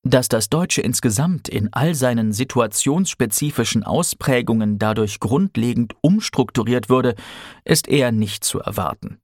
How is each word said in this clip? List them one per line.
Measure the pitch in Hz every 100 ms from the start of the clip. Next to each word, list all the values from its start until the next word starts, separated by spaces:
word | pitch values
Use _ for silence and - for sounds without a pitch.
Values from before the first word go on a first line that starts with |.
Dass | 127 127 127
das | 113 -
Deutsche | 156 185 -
insgesamt | 113 123 123 107 160 165 -
in | - 107
all | 117 156
seinen | 156 127 117 110
situationsspezifischen | 104 123 120 113 - - 156 190 - 117 - 147 - 113 117
Ausprägungen | 104 120 - - - 127 120 113 107 104
dadurch | 110 110 107 -
grundlegend | 101 135 196 - 117 120 117 -
umstrukturiert | 147 208 - - 127 - 110 123 -
würde, | 127 123 120 - - - - -
ist | 165 -
eher | 143 123
nicht | 110 107 - -
zu | -
erwarten. | - 101 87 - - -